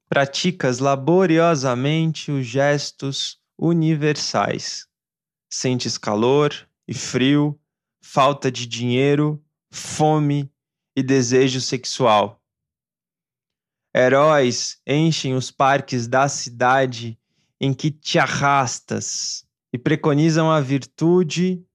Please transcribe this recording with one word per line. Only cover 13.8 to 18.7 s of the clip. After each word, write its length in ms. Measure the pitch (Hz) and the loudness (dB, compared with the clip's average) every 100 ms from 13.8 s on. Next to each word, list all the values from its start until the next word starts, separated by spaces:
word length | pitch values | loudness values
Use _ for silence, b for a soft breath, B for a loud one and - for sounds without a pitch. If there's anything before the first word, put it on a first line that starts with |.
| _ - | _ 0
Heróis 840 | 127 135 156 151 123 117 - - | 4 4 4 4 2 -2 -8 -10
enchem 500 | - 143 165 151 139 | -4 0 2 0 -2
os 180 | 131 123 | -4 -6
parques 560 | - 135 139 135 123 117 | 0 2 2 -2 -6 -2
da 200 | 127 143 | 0 0
cidade 880 | - - 120 123 135 131 117 117 113 _ _ _ _ | -2 -10 -2 2 2 0 -4 -12 -14 _ _ _ _
em 120 | 139 | -4
que 200 | 127 131 | -2 -4
te 260 | - - 170 | -6 -2 0
arrastas 1300 | 135 - 143 143 123 | 0 0 2 2 0